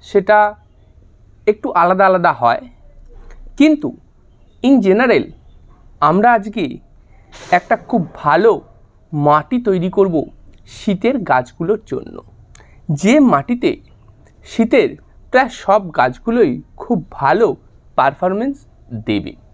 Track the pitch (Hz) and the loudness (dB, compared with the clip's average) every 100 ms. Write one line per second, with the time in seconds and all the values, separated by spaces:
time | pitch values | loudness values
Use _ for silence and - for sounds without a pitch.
0 | - 202 196 208 208 208 _ _ _ _ | -2 -2 2 2 2 -2 _ _ _ _
1 | - _ _ - - 147 269 175 175 185 | -20 _ _ -8 -4 -2 -2 0 0 2
2 | 190 185 175 123 120 123 254 - - - | 2 4 2 2 0 0 -6 -20 -20 -20
3 | - - - - - - 302 302 156 - | -20 -20 -20 -20 -20 2 2 2 -2 -10
4 | _ _ _ _ _ _ 247 269 196 196 | _ _ _ _ _ _ 2 2 4 2
5 | 254 220 - - - - - - - - | 2 0 0 -12 -20 -20 -20 -20 -20 -2
6 | 147 175 226 233 208 202 156 - _ - | 0 2 2 2 -2 -6 -6 -8 _ -20
7 | _ - _ - - 175 - 226 - 240 | _ -20 _ -20 -2 -2 0 -6 -2 -4
8 | 160 - 147 156 220 190 - - _ _ | -4 -6 0 2 2 0 -4 -20 _ _
9 | _ 151 147 147 - 247 240 190 180 185 | _ -2 2 2 0 -4 -2 -2 -2 0
10 | 196 165 135 - - - - - - 196 | 0 0 -6 -12 -20 -20 -20 -10 -6 -2
11 | 226 269 180 127 123 - 170 220 - 131 | -2 -2 0 -2 -2 -10 -6 -6 -6 -12
12 | - - - - - - - - - 147 | -12 -18 -20 -20 -20 -20 -20 -20 -8 -4
13 | 190 285 262 147 139 247 - - - - | 2 4 4 2 -2 -4 -2 -4 -12 -20
14 | - _ _ _ - - 233 277 151 143 | -20 _ _ _ -20 -4 2 2 2 -4
15 | - - - 254 269 - - 202 190 151 | -20 -20 -4 -2 -2 -6 -2 0 0 -2
16 | 127 135 - 233 185 123 - - - 226 | -2 -2 -4 0 0 -2 -12 -20 -6 -6
17 | - - 139 175 220 - _ _ _ - | -6 -4 0 2 0 -2 _ _ _ -2
18 | 135 143 180 196 254 277 - _ - 117 | -2 0 -4 -2 -6 -8 -16 _ -16 -14
19 | 107 104 76 - - | -4 -4 -4 -16 -20